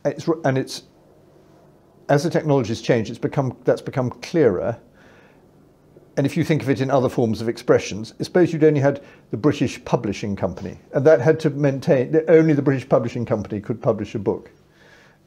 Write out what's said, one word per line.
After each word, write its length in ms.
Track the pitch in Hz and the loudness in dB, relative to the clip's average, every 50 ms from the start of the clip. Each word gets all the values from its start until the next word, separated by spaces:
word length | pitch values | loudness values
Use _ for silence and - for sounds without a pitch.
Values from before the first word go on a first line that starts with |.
| - | -6
It's 220 | 143 131 - - | -6 -6 -4 -4
r-, 120 | 170 160 - - | -4 -4 -2 0
and 120 | 143 131 | -2 0
it's, 280 | 131 123 - - - - _ _ _ _ _ _ _ _ _ _ _ _ _ _ _ _ _ _ _ _ _ _ _ _ - | -2 -2 -6 -8 -14 -16 _ _ _ _ _ _ _ _ _ _ _ _ _ _ _ _ _ _ _ _ _ _ _ _ 0
as 160 | 139 147 143 | 0 2 2
the 60 | 165 | 0
technologies 500 | - 165 - 151 139 139 120 101 113 - | -2 -2 0 2 2 2 0 0 -4 -4
change, 300 | - - 139 117 107 110 | 0 0 2 2 0 -2
it's 80 | 120 - | -6 -6
become, 380 | - 139 - 147 135 127 127 - - | -6 -4 -2 -2 -2 -4 -4 -4 -2
that's 180 | - 127 - - | 0 0 0 -2
become 280 | - 117 135 127 120 | -6 -4 -4 -4 -4
clearer. 680 | - - - - - 170 147 117 92 85 80 101 117 - - _ _ _ - - - - - _ _ _ _ _ _ _ _ _ _ _ _ _ _ - - _ _ | -6 -8 -10 -4 0 2 4 4 4 2 0 -4 -6 -8 -12 _ _ _ -20 -20 -20 -20 -20 _ _ _ _ _ _ _ _ _ _ _ _ _ _ -20 -20 _ _
And 100 | - 143 | -2 -2
if 100 | 139 - | -2 0
you 80 | 170 147 | -2 0
think 180 | - 165 135 113 | 0 0 0 0
of 80 | 131 | 0
it 100 | 139 127 | -2 0
in 100 | 131 131 | 0 0
other 180 | 135 135 123 123 | 2 2 2 0
forms 320 | - - 127 110 110 110 | 0 0 0 0 0 -2
of 80 | 117 113 | -4 -6
expressions, 680 | 113 - - - 139 120 - - 95 101 110 - - - | -6 -2 2 2 2 2 2 -2 -8 -10 -10 -12 -12 -10
suppose 320 | - - - 185 175 156 165 | -6 -2 2 2 2 2 2
you'd 120 | 151 151 | 2 4
only 160 | 156 151 143 | 4 4 4
had 240 | 131 143 143 - - - - - _ _ | 2 0 0 -2 -6 -16 -20 -20 _ _
the 60 | - | -6
British 460 | - 147 151 139 - 139 117 - - - | -2 0 0 0 0 -2 -4 -4 -8 -6
Publishing 500 | - - - 117 104 98 - - 107 101 | -4 -2 -2 -2 -4 -6 -6 -6 -8 -6
Company, 440 | 95 - 92 80 - 95 90 - - - - - | -4 -4 -6 -6 -8 -12 -14 -14 -16 -14 -8 -4
and 120 | 147 131 | 0 4
that 140 | 151 160 147 | 4 4 6
had 180 | 123 160 160 151 | 4 2 2 2
to 100 | - 156 | 0 -2
maintain, 600 | 135 143 147 139 135 135 127 170 156 131 123 139 151 | -2 0 0 -2 -2 -2 0 0 2 2 2 2 0
that 160 | 160 156 170 | 0 4 4
only 260 | 170 160 160 160 151 | 6 6 6 6 4
the 80 | 139 131 | 2 2
British 260 | 139 139 131 - - | 0 0 0 0 0
Publishing 360 | - 135 120 117 - 123 117 | 0 0 0 0 -4 -6 -4
Company 360 | - 123 107 98 - 113 101 | -2 -2 -2 -4 -4 -8 -8
could 200 | 101 - 117 107 | -6 -6 -8 -2
publish 340 | - 135 107 98 104 - - | 0 -2 0 0 -2 -6 -8
a 40 | 110 | -6
book. 320 | 98 110 95 - - - - _ _ _ _ _ _ _ - - _ _ _ _ _ | -2 -2 -4 -4 -6 -14 -20 _ _ _ _ _ _ _ -20 -20 _ _ _ _ _